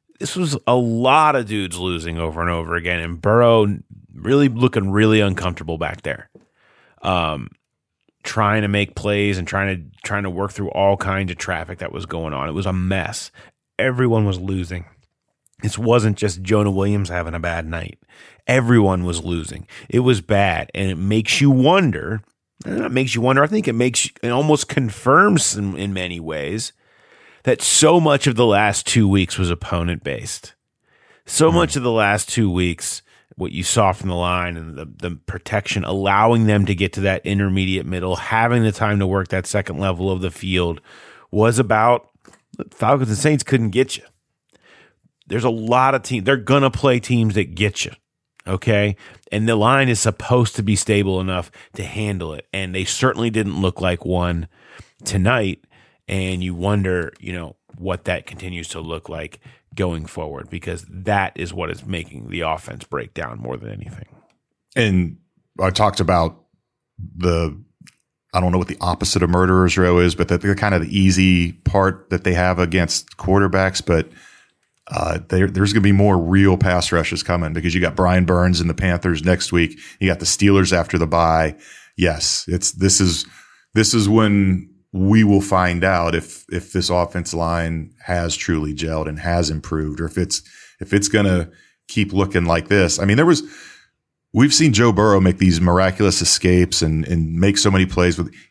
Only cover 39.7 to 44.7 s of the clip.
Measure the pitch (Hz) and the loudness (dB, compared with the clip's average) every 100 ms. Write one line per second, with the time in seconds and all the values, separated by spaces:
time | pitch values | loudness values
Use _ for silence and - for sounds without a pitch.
39.7 | 76 98 87 95 92 92 - 92 90 87 | -4 -4 -2 -4 -2 -6 -6 -4 -2 -2
40.7 | 80 - - - - _ 101 113 117 113 | -4 -12 -20 -20 -20 _ 2 2 2 2
41.7 | 110 113 120 - _ _ _ _ - - | 2 4 2 -2 _ _ _ _ -14 -14
42.7 | - 110 139 123 107 156 151 - 131 113 | -4 0 2 0 0 0 0 0 0 0
43.7 | 104 123 - - _ _ _ _ _ _ | 0 -2 -4 -14 _ _ _ _ _ _